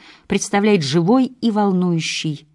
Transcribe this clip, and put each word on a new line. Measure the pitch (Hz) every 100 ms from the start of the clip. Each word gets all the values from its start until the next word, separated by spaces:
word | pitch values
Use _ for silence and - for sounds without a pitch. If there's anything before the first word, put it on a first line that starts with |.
| - - -
представляет | 190 - 202 208 208
живой | 139 160 170 254 247
и | - 233
волнующий | 214 202 185 180 170 160 - 160 147 -